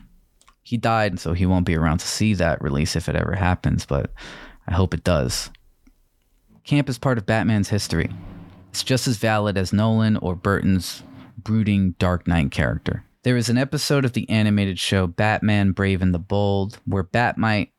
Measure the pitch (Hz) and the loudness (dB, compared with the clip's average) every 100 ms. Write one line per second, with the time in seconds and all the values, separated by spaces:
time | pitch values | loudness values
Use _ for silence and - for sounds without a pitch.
0 | - - _ _ _ _ - 120 113 113 | -20 -20 _ _ _ _ -6 -2 2 2
1 | 104 92 78 87 90 92 90 80 80 80 | 0 -2 -4 0 2 2 2 2 2 0
2 | - - 107 92 82 69 73 69 82 80 | -2 -2 0 2 0 0 -2 0 0 -2
3 | 80 80 78 92 87 92 - - - 69 | -2 -2 -2 0 0 0 0 -2 -2 -2
4 | - - - - - - - 90 92 85 | -4 -10 -16 -18 -20 -14 -4 0 0 0
5 | - 80 64 - - - _ _ _ _ | 0 0 0 -4 -10 -16 _ _ _ _
6 | _ _ _ _ _ _ - 147 139 123 | _ _ _ _ _ _ -2 0 0 -2
7 | 139 120 101 110 95 107 95 101 - 82 | -2 0 0 0 2 2 0 -2 -2 -2
8 | - - - - - - - - - 127 | -2 -6 -16 -18 -20 -20 -12 -8 -2 0
9 | 139 110 113 107 104 98 92 101 110 110 | 0 0 0 2 0 0 0 2 2 2
10 | 110 107 90 90 101 98 95 95 - - | 2 2 -2 -2 0 0 2 0 -2 -10
11 | - - - - - 110 104 101 95 - | -18 -20 -20 -12 -2 0 2 2 2 2
12 | 92 87 - 85 69 - 65 80 - - | 0 0 0 0 0 0 -2 -2 -4 -6
13 | - _ 123 123 113 120 135 147 - 143 | -8 _ 0 0 2 0 0 -4 0 0
14 | 127 113 - 110 107 104 98 92 - 98 | 0 -2 0 2 2 2 0 -2 0 2
15 | 90 - 107 107 107 104 98 95 98 92 | 2 0 0 2 2 2 2 2 2 2
16 | 92 87 90 101 101 98 98 - - 98 | 2 0 0 0 2 0 -2 -6 -4 -4
17 | 87 117 120 - 110 104 - | -2 0 0 0 0 0 -2